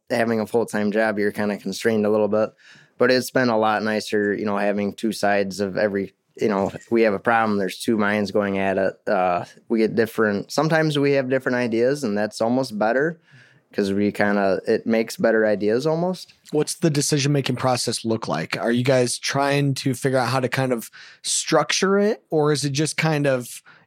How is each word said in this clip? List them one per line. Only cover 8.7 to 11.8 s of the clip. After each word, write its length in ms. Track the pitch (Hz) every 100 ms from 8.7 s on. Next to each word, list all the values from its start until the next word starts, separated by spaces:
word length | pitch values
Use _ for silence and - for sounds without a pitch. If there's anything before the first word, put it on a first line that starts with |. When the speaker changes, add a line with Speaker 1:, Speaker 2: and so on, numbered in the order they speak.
| 95
Speaker 1:
it. 140 | 95 - -
Uh, 380 | 98 92 87 - - -
we 80 | 113
get 160 | 107
different, 580 | 104 110 - 107 101 -
sometimes 460 | - 156 160 156 143
we 140 | 143
have 180 | 139 127
different 280 | 131 127 123
ideas, 460 | 120 113